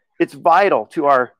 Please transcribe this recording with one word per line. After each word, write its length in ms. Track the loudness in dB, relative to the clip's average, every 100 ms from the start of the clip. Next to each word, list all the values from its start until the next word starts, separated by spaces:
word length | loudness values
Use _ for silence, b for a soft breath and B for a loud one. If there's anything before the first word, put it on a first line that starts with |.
| _ -8
It's 140 | -8
vital 540 | -4 0 2 2 -2 -4
to 180 | -4 0
our, 280 | 0 0